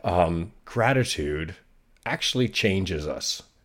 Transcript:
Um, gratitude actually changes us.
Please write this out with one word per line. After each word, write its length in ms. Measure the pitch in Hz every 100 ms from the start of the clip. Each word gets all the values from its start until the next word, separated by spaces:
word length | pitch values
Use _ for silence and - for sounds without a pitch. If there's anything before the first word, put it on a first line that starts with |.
Um, 480 | - 87 85 85 85 -
gratitude 880 | - 120 117 131 120 - 73 76 82 - _ _ _ _
actually 440 | 113 151 - 123 120
changes 580 | - 110 95 95 80 76
us. 360 | 65 - - - _